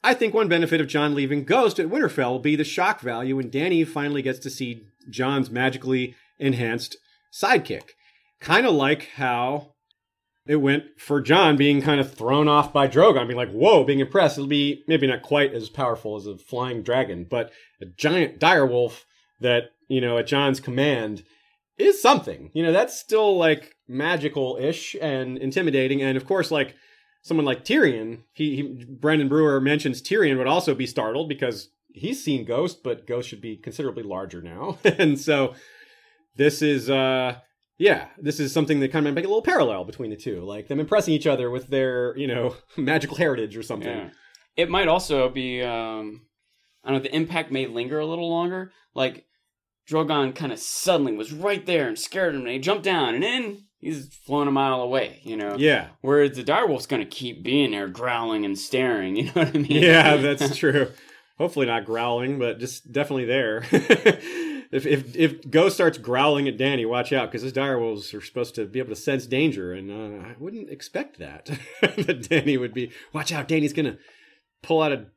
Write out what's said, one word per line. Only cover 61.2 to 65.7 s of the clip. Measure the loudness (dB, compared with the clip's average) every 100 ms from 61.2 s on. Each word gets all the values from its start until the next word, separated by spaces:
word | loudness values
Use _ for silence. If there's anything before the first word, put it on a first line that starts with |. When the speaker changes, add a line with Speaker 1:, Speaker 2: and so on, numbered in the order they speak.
| _ _
Speaker 1:
Hopefully | -4 0 0
not | -2
growling, | -2 -2 0 0 -2 -2
but | -4 -4
just | -10 -12 -6
definitely | -4 -2 -2
there. | 0 0 0 -4 0
<laughs> | 0 4 6 6 2 -6 -8 -8 -8 -6
If, | -4
if, | 0 0 0
if | 0 0 0 0
Ghost | 2 4